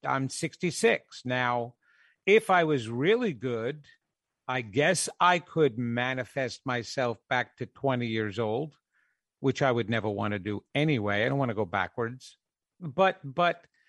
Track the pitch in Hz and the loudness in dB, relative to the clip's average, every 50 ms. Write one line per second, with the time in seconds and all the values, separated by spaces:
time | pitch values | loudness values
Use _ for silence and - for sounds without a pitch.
0 | - 143 131 135 135 127 - - - 156 - - - 175 - - 214 226 220 - | -4 -2 -2 -2 -2 -4 -4 -6 -6 -6 -6 -4 -4 -4 -2 2 2 2 2 0
1 | - _ - - - 123 123 127 123 123 120 120 117 123 - _ _ _ _ _ | -2 _ -18 -10 -6 -4 -2 0 0 0 0 -2 -4 -6 -10 _ _ _ _ _
2 | _ _ _ _ _ 185 202 220 220 - 185 180 165 156 151 131 110 110 117 120 | _ _ _ _ _ 4 4 4 6 4 4 4 4 4 2 0 -2 -2 -4 0
3 | 139 180 220 247 254 208 143 104 123 131 120 113 113 127 151 151 143 - - _ | 2 2 2 2 2 -2 -4 -4 -4 -4 -4 -4 -4 -6 -6 -8 -14 -20 -20 _
4 | _ _ _ _ _ _ _ _ _ - 127 127 120 107 95 131 143 170 190 - | _ _ _ _ _ _ _ _ _ -6 -4 -4 -4 -2 0 2 4 4 4 2
5 | - - - - 180 180 180 175 - - - 165 156 135 107 117 123 117 117 120 | -2 -4 0 4 4 4 4 4 0 -2 2 2 4 4 2 0 -4 -2 -2 -2
6 | 123 127 131 127 123 - - 139 131 120 - - - 139 123 120 110 - - 139 | -2 -2 -2 -4 -6 -6 -6 -6 -4 -4 -6 -8 -6 -4 -4 -4 -4 -4 -4 -2
7 | 127 120 113 - _ - 135 123 120 - _ - 123 - _ - - 135 127 123 | -2 -2 -2 -6 _ -2 -2 -2 -2 -2 _ -12 -12 -12 _ -4 0 0 0 0
8 | 120 113 113 113 107 107 95 110 117 107 110 123 156 156 - _ _ _ _ _ | 0 -2 -2 -2 -2 -2 -2 -2 -2 -2 -2 -2 -4 -6 -10 _ _ _ _ _
9 | _ _ _ _ _ _ _ _ - 135 127 - 147 131 120 120 113 95 117 113 | _ _ _ _ _ _ _ _ -2 -2 0 2 2 2 2 2 0 0 -2 -2
10 | 98 110 101 101 107 104 104 101 87 107 104 98 - _ - 135 151 160 147 117 | 0 -2 -2 -2 -2 -2 -4 -4 -4 -4 -6 -6 -6 _ -2 0 0 2 2 0
11 | 101 101 101 101 113 131 135 139 135 120 107 104 104 87 98 98 92 - - - | 0 0 0 0 0 0 0 0 -2 -2 -2 -4 -4 -2 -2 -2 -4 -4 -4 -6
12 | 117 113 127 131 - - - _ _ _ _ _ _ _ _ - 180 151 123 180 | -6 -6 -6 -10 -16 -20 -20 _ _ _ _ _ _ _ _ -14 -14 -6 0 2
13 | 190 190 180 - - 139 123 170 175 175 170 - _ _ _ _ _ | 2 2 0 -2 -8 -8 -2 0 0 0 0 -2 _ _ _ _ _